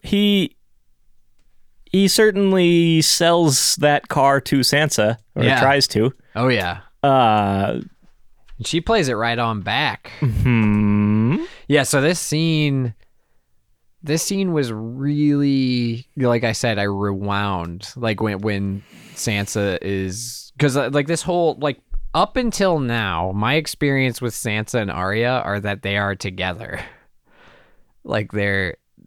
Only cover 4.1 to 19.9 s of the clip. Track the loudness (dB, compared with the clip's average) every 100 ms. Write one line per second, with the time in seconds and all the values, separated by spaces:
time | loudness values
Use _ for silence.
4.1 | 0 2 2 2 0 2 2 2 2 0
5.1 | 0 _ -2 2 4 4 2 2 0 0
6.1 | -2 _ -2 0 0 -2 -6 -12 _ 2
7.1 | 4 6 4 2 0 0 -2 -8 -16 -20
8.1 | -20 -20 -20 -18 -12 -4 -4 0 2 2
9.1 | 0 -2 0 -2 -2 -2 -2 -2 -4 -10
10.1 | -4 -2 0 2 4 4 4 2 2 2
11.1 | 2 2 0 -4 -10 0 0 2 2 0
12.1 | 0 -2 -2 0 0 0 0 -4 -6 -18
13.1 | _ _ _ _ _ _ _ _ _ -4
14.1 | -4 -2 -2 0 0 -2 -4 -8 -6 -2
15.1 | 0 2 2 2 2 2 0 -2 -4 -8
16.1 | -2 0 2 0 -2 -2 0 -2 -2 -2
17.1 | -4 -4 -2 -2 -4 -6 -10 -14 -6 -4
18.1 | -2 -2 -2 -2 -2 -2 -4 -10 -20 -20
19.1 | -10 -4 -2 -2 -2 -2 -2 -4